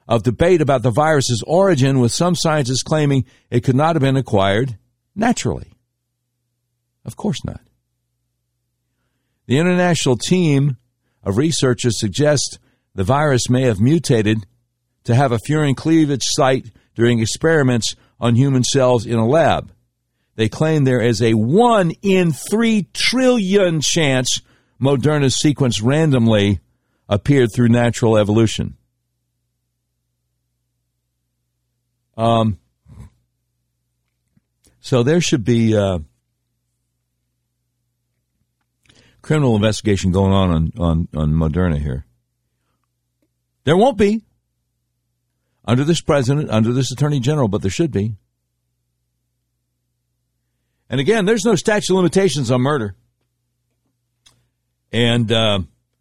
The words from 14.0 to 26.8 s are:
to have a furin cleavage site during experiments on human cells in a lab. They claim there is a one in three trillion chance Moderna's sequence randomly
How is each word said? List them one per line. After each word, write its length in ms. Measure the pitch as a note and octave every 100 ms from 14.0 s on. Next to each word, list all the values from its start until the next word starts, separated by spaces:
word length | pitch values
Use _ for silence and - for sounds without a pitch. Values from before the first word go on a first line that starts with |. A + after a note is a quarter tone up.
| - A#2+ G#2 A2 - _ _ _ _ _ -
to 100 | A#2+
have 160 | C#3
a 80 | A#2 -
furin 280 | D3+ D3 C3
cleavage 480 | D#3+ D#3+ D3+ C#3
site 480 | - - C3 C3+ A#2 - _ -
during 240 | A#2 A#2
experiments 760 | A2 - D#3+ D#3+ C3 A#2+ - - _ -
on 160 | A#2+ A#2
human 280 | C#3 C3
cells 420 | A#2 C#3 B2+ B2 G2+
in 140 | A#2
a 80 | A2+
lab. 440 | D#3 C#3 E2+ - _ _ _ _ _ _ -
They 140 | A2
claim 340 | - D#3+ D#3
there 180 | C3 B2+
is 200 | A2+ G2+
a 120 | A#2
one 580 | A2+ A2 F3 A#3+ A3+ E3+ -
in 300 | G3 F#3+ F3
three 560 | D3 - G#3 A3+ A3 E3+
trillion 840 | - - B3 B3+ B3 F#3 G3+ F#3 D#3+
chance 600 | C3+ E3+ D3 C3 B2+ - - _ _ -
Moderna's 580 | B2+ C#3 C#3 D3+ C3+ -
sequence 420 | D3+ - C3 G#2+
randomly 800 | A2+ D3 D#3+ C3 A2+ A2 G2+ G2 _ _